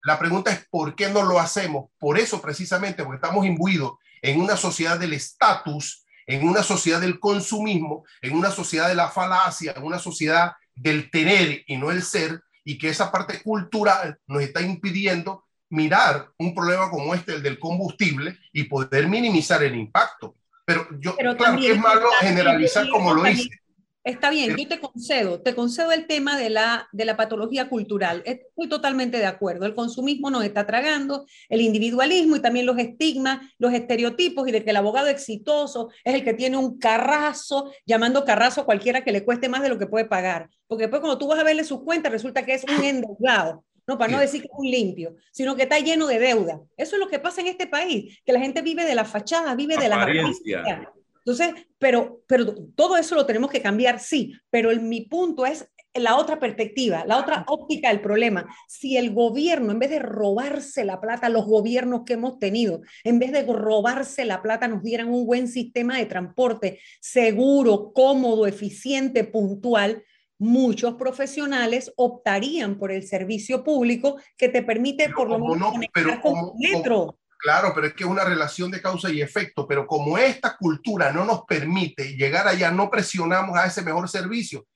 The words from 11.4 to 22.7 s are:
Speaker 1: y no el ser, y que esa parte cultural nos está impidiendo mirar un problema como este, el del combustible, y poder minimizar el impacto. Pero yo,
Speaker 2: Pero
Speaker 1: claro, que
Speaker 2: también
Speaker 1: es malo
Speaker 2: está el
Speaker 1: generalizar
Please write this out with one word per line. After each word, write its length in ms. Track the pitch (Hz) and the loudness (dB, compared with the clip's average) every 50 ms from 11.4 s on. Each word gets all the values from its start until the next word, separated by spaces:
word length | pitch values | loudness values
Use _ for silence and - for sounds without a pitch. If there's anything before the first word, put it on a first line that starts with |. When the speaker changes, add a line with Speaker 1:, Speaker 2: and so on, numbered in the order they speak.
| 180 151 147 143 - - | 4 2 0 -6 -8 -10
Speaker 1:
y 100 | 139 131 | -8 -6
no 120 | 135 151 | -4 -2
el 120 | 175 180 175 | -2 -4 -4
ser, 380 | - - 190 160 160 165 165 _ _ _ _ _ | -4 -4 -2 -2 -4 -6 -10 _ _ _ _ _
y 120 | 147 147 - | -12 -10 -6
que 120 | - 156 | -4 -4
esa 240 | 147 - 208 185 - | -2 -2 -2 -2 -2
parte 280 | 190 190 - - - | -4 -4 -4 -10 -10
cultural 760 | - 214 220 208 180 170 - 220 208 220 202 - 180 160 147 _ _ _ | -6 -4 -4 -4 -4 -4 -2 0 4 4 4 4 2 -6 -8 _ _ _
nos 140 | 139 143 | -4 -2
está 200 | 143 135 - 165 | -2 -2 -2 -4
impidiendo 840 | 175 185 196 170 - 196 175 190 196 196 180 170 170 196 196 - _ _ _ _ _ _ | -2 -2 -4 -4 -4 -4 -4 -2 0 0 -2 -2 -4 -6 -10 -10 _ _ _ _ _ _
mirar 640 | 165 156 156 156 170 202 247 - 143 143 - - _ _ | -2 0 2 4 4 4 4 4 2 0 -4 -10 _ _
un 160 | 165 175 170 | -6 -4 -2
problema 360 | - 170 170 180 185 190 190 | -2 0 0 2 0 0 -2
como 260 | 175 147 135 151 175 | -2 -4 -4 -2 -2
este, 200 | 180 175 - 165 | -4 -4 -4 -8
el 60 | 151 139 | -4 -4
del 140 | 139 127 - | -4 -4 -4
combustible, 800 | 160 165 170 180 196 175 - _ 208 175 143 135 143 170 185 _ _ _ | -6 -4 -4 -2 -4 -4 -2 _ 0 0 0 -2 -4 -8 -10 _ _ _
y 120 | _ 151 143 | _ -6 -6
poder 420 | - 143 135 131 131 - 143 147 160 | -2 -2 -4 -2 0 2 2 2 2
minimizar 560 | 196 226 240 233 202 165 151 - 175 151 147 | 2 2 2 2 2 2 2 4 2 2 2
el 100 | 139 123 | 2 0
impacto. 600 | 117 110 104 _ 196 226 226 - - - - _ _ _ _ _ _ _ | -2 -6 0 _ 2 2 2 0 -12 -16 -16 _ _ _ _ _ _ _
Pero 200 | - 170 165 165 - 156 143 | 0 0 0 0 -6 -12 -8
yo, 160 | 135 180 185 | -6 -6 -4
Speaker 2:
Pero 200 | - 254 247 240 | -2 0 0 2
Speaker 1:
claro, 20 | 240 | 4
que 60 | 240 | 4
Speaker 2:
también 280 | 233 240 254 269 247 220 | 4 4 4 4 4 4
Speaker 1:
es 60 | 208 | 4
malo 300 | 220 226 220 226 233 240 | 6 6 6 6 6 6
Speaker 2:
está 140 | 240 247 185 196 | 4 6 4 4
el 80 | 180 | 4
Speaker 1:
generalizar 540 | 180 180 175 165 160 160 165 | 4 6 4 4 6 4 4